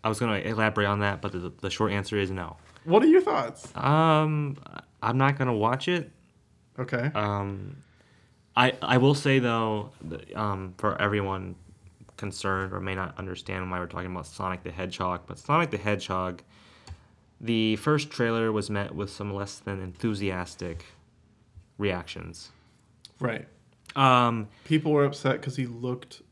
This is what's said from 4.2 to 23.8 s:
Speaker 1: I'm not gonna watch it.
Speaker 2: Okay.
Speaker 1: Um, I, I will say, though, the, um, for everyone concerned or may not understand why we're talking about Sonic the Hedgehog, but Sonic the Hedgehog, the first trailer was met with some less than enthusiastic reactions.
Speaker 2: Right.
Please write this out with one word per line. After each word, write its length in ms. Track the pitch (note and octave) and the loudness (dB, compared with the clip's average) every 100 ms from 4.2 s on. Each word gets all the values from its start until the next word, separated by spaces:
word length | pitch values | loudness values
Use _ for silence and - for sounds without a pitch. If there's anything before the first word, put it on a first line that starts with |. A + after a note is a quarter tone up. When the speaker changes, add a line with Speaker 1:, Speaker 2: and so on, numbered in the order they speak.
| D#3 D3+ C#3+ C#3 - - - _ | 4 0 -2 -6 -12 -16 -18 _
Speaker 1:
I'm 160 | A2+ B2+ | -2 4
not 200 | C3+ C#3 | 4 4
gonna 180 | B2+ A2 | 0 2
watch 320 | A2 C3 F3+ | 2 0 0
it. 240 | F3 D3+ - _ _ _ _ _ - | -2 -2 -14 _ _ _ _ _ -10
Speaker 2:
Okay. 340 | B2 B2 C3+ G#2+ | -4 -2 0 0
Speaker 1:
Um, 640 | G#2 G2+ G2 G2 G2 F#2+ - _ _ _ _ _ _ - | 0 -2 -4 -6 -10 -14 -20 _ _ _ _ _ _ 2
I, 180 | B2+ - | 2 2
I 160 | - B2+ | 4 6
will 180 | C3 C#3+ | 6 4
say, 240 | C#3+ C3+ | 4 4
though, 520 | A#2+ A#2 A2 G#2+ G#2 - | 4 0 0 -2 -6 -12
the, 360 | E2 D#2+ - - | -12 -12 -10 -4
um, 360 | G#2+ F#2+ F#2 F2+ | -2 -2 -6 -2
for 220 | G#2+ - | -2 2
everyone 540 | G#2 G#2 F#2+ F#2+ F#2+ F#2 - - - _ - - | 0 0 -2 -4 -6 -12 -18 -20 -20 _ -20 -10
concerned 560 | G#2 F#2 G2 F#2+ F#2+ | -10 -4 -2 0 -2
or 80 | F#2+ | -6
may 140 | F#2 F#2+ | -6 -4
not 220 | F#2 - | -6 -8
understand 540 | F#2+ F2+ - F#2+ F#2 | -10 -8 -8 -6 -4
why 80 | F2+ | -6
we're 80 | F2 | -6
talking 240 | F2 F2+ | -8 -8
about 140 | F2+ - | -8 -10
Sonic 380 | - F#2 F2+ | -6 -4 -4
the 80 | - | -8
Hedgehog, 500 | D#2+ F#2 - F#2 F2+ - | -8 -8 -4 -4 -4 -8
but 100 | - | -14
Sonic 300 | - D3+ D#3+ | 0 2 2
the 80 | G#2 | -2
Hedgehog, 640 | G2+ G2+ - F#2 F#2 F2 - - - - - - _ _ _ _ | -2 -2 -2 -4 -4 -8 -18 -20 -20 -20 -20 -20 _ _ _ _
the 380 | A2+ A2+ A2 G#2+ | -2 2 2 2
first 320 | - D3+ D3 | 2 2 0
trailer 420 | - A#2 A2+ A2+ | 0 0 2 2
was 180 | G#2+ G2+ | 0 -2
met 240 | G2+ G2+ | -2 -4
with 160 | D#2 G2+ | -6 -8
some 240 | - G2+ | -6 -8
less 260 | G2 G2 - | -6 -8 -10
than 200 | - G2 | -8 -8
enthusiastic 1000 | F#2 E2+ A#2 G2+ G2 F#2 F2+ - F2+ E2 - - _ _ _ _ _ - _ - | -8 -4 -4 -2 -2 -4 -6 -8 -10 -10 -14 -20 _ _ _ _ _ -20 _ -4
reactions. 720 | G2+ F2+ E2+ F2 E2+ E2+ - _ _ _ _ _ - _ | -2 -2 -6 -12 -12 -16 -20 _ _ _ _ _ -20 _
Speaker 2:
Right. 260 | B2+ A2+ - _ _ _ | -4 -4 -10 _ _ _